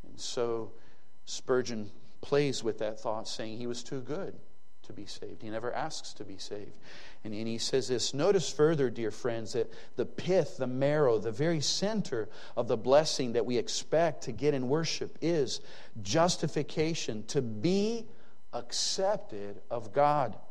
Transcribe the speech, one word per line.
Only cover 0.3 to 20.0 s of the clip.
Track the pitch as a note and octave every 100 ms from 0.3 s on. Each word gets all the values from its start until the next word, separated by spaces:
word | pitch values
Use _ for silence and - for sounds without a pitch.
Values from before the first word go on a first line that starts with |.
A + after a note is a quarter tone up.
| - A#2+ A2+ A2 - - - - -
Spurgeon | - - - B2+ A#2 A2+ G#2+ - - -
plays | - C#3+ C#3+ B2
with | A2+ G2+
that | G#2+ A2
thought, | A#2+ A2 G#2
saying | - A2 A2
he | A#2+
was | A#2+
too | - C#3
good | A#2+ D#3 E3 - - - - -
to | -
be | - G2
saved. | - G2+ F#2
He | A2
never | A2 A#2+
asks | - D#3 - -
to | -
be | G2 F#2+
saved. | - G#2 G2+ - - - - -
And, | G#2+
and | G#2+ A2+
he | A2+
says | - C3+ B2
this, | B2 -
"Notice | C3+ E3+ G3 -
further, | - D3+ E3 B2+
dear | A2+ A2
friends, | - B2 A2+ A2
that | B2 A2 - - -
the | A#2+
pith, | - D#3 F#3 D#3 -
the | B2+
marrow, | B2+ C#3 D3+ C#3+ A2+
the | G#2
very | G2+ D#3 E3
center | C3+ - G3 A3 - A#2+ G#2 - - -
of | A2
the | A#2+
blessing | A2+ C#3+ D#3 - B2+
that | A#2 A2
we | A#2+
expect | G2+ - - D3+ E3 C#3
to | -
get | A2 C#3+
in | C#3+ B2
worship | D3+ E3 - G#2+ -
is | D#3 E3+ A#2+ - - - - -
justification, | F#2+ A#2+ F3 - D#3 - C#3+ - D#3 E3 - A2 G#2+
to | D3
be | B2 G#2+ D#3 F#3+ G#3 A#3 A3+ - - - -
accepted | B2 A#2+ - - - F#3+ G#3 - G#2 G2+ G#2 -
of | A#2+ A2
God | G#2+